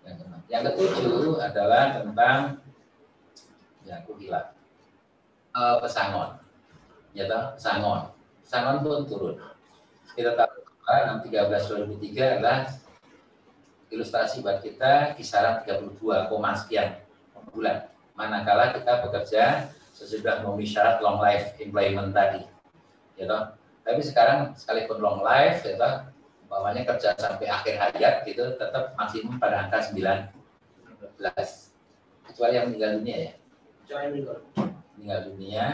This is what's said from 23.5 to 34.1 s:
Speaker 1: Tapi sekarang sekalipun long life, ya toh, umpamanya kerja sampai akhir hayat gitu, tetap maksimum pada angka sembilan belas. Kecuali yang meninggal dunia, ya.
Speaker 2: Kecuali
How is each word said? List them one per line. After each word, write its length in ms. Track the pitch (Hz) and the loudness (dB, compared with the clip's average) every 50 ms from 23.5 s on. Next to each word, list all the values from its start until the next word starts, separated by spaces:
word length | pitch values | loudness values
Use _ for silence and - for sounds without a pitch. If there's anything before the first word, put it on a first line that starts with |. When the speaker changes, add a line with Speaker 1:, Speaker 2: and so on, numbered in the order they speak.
| - - _ _ _ _ _ | -10 -20 _ _ _ _ _
Speaker 1:
Tapi 180 | 117 120 - 147 | -2 0 0 -2
sekarang 520 | - - 120 113 113 - - - - - | 2 4 6 6 6 6 4 0 -4 -8
sekalipun 480 | - - - - - - - - - - | -12 -6 -4 -4 -2 -2 -4 -6 -2 0
long 160 | - - - | 0 0 0
life, 480 | - - 131 135 147 170 - - - | 2 4 6 6 6 6 4 0 -4
ya 80 | - - | -6 0
toh, 320 | - 117 - - - - - - - - - _ _ _ | 0 0 0 0 -2 -8 -16 -20 -20 -20 -20 _ _ _
umpamanya 400 | - 98 98 98 101 104 104 - | -6 -4 -2 -2 -2 -2 -2 -2
kerja 240 | - - - - - - - | -2 -2 2 0 0 0 0
sampai 320 | - - - - - - | -2 -4 -4 -4 -4 -4
akhir 240 | - - - - - | -4 -2 -2 -4 -2
hayat 480 | - - 87 - - - - - - - | 0 0 -2 2 4 4 4 4 2 -4
gitu, 320 | - - - - - - | -6 -4 -4 -4 -4 -4
tetap 400 | - - - - - - - - | -6 -6 -4 -4 -4 -6 -4 -6
maksimum 400 | - - 110 110 110 - 123 127 | -6 -6 -4 -6 -8 -8 -6 -4
pada 320 | 127 - - - 101 101 | -2 0 0 0 0 -2
angka 160 | 98 - - - | -2 -2 -2 -2
sembilan 480 | - 98 92 92 95 98 98 98 - - - - _ _ _ _ _ _ _ _ - - _ - - _ - | -2 -4 -2 0 0 0 0 -4 -12 -18 -20 -20 _ _ _ _ _ _ _ _ -20 -20 _ -20 -20 _ -6
belas. 560 | - 740 - - - - - - - _ _ _ _ _ _ _ _ _ _ _ _ - | -6 -4 -4 -4 -6 -6 -10 -18 -20 _ _ _ _ _ _ _ _ _ _ _ _ -20
Kecuali 240 | - - 120 120 123 | -4 0 0 2 2
yang 160 | 120 120 120 | 2 0 0
meninggal 320 | 113 107 107 107 107 107 107 | -2 -2 -2 0 0 -2 -4
dunia, 140 | 120 - - | -4 -6 -6
ya. 140 | - - - - _ _ _ _ _ _ _ _ _ | -8 -8 -10 -18 _ _ _ _ _ _ _ _ _
Speaker 2:
Kecuali 220 | - 143 143 143 143 | -10 -8 -6 -6 -4